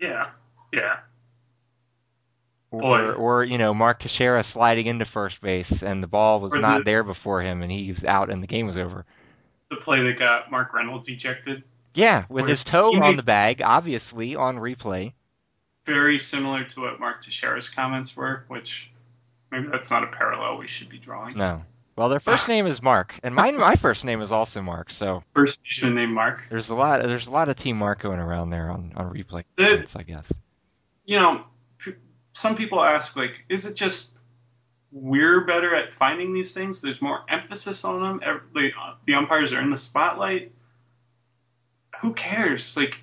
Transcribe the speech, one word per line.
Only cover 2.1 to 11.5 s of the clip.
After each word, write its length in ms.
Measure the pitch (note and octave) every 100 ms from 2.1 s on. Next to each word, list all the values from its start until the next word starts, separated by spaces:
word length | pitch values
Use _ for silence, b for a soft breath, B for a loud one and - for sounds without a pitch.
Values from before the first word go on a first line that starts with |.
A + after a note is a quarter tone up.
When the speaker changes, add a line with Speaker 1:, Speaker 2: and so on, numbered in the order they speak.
| _ _ _ _ _ _
Speaker 2:
Or, 100 | A2+
Speaker 1:
Boy. 300 | B2+ A#2 A2
Speaker 2:
or, 300 | - A#2 B2
you 140 | B2 B2
know, 140 | G#2+
Mark 260 | G#2 A#2 A#2
Teixeira 440 | - - B2 B2
sliding 440 | G#2 A#2 A#2 A#2 A2+
into 180 | A#2 A2
first 340 | G#2+ G2 -
base 420 | G2+ F#2 F2 F#2+
and 180 | F#2+ F#2+
the 60 | F2
ball 320 | G#2 G#2+ G#2+
was 140 | G2 G2
Speaker 1:
Or 40 |
Speaker 2:
not 200 | A2 G#2+
Speaker 1:
the 40 | G#2
Speaker 2:
there 180 | A2
before 380 | G#2 F2+ G2+ F#2
him 180 | F#2 F2+
and 100 | F2
he 200 | G2 G2
was 120 | F2
out 280 | - G2 G2
and 100 | F#2
the 60 | F#2+
game 180 | A2 A2
was 120 | F2+
over. 280 | F2+ F#2 - b b b b _ -
Speaker 1:
The 60 | -
play 260 | - C3+
that 160 | B2 A#2+
got 320 | B2 A#2 -
Mark 240 | B2+ B2
Reynolds 340 | B2 A#2 B2+ C3
ejected. 560 | B2+ C3 B2+ C3+